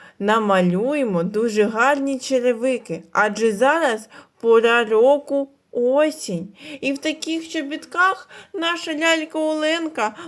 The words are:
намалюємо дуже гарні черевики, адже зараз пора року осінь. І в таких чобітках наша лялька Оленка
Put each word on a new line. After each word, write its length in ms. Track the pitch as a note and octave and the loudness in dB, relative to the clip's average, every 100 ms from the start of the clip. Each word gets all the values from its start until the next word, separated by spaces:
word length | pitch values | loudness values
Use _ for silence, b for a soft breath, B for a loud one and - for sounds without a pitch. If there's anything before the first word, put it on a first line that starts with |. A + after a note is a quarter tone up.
| B B | B B
намалюємо 1040 | G3+ A3+ G#3+ F#3+ F3+ F3+ B3 D4 A#3+ F3 | 0 0 2 2 2 2 0 0 0 -2
дуже 400 | F3+ G#3+ A#3 G#3+ | -2 -2 -2 2
гарні 560 | G#3 A3+ C4 C#4+ C#4 C4 | 0 2 2 2 -2 -4
черевики, 840 | - C4 B3 A3+ C4 A#3+ - E3 - | -2 0 0 0 -2 -2 -6 -12 -6
адже 400 | - G#3+ G#3 A3+ | 0 0 2 -2
зараз 580 | G3+ C4 E4 D4 G#3+ - B B _ | 2 2 2 0 -2 -8 B B _
пора 420 | A3+ A3+ A#3 A#3+ | 4 4 6 2
року 680 | A3 A3 B3+ C#4+ - C#4 C#4 _ _ | 2 4 6 4 0 -4 -4 _ _
осінь. 760 | A#3+ A#3+ C#4 D#4 D4+ - E3+ - B D4+ C#4+ | -2 2 2 2 0 -8 -8 -8 B -18 -8
І 120 | C4+ | -6
в 40 | C4+ | -4
таких 520 | D#4 D4+ D#4+ D#4+ D#4+ | -4 -6 -6 -6 -6
чобітках 800 | D#4+ C#4 D#4 - E4+ F#4 F#4+ - B B | -8 -8 -10 -10 0 0 0 -10 B B
наша 400 | G4+ E4+ E4+ E4+ | -6 -4 -4 -6
лялька 460 | D4+ E4 E4 D#4 D#4 | -2 0 0 -2 -4
Оленка 760 | D#4 D#4 D#4 E4 D#4+ D#4 G#3+ A3 | -2 0 -2 -2 -4 -4 -4 -6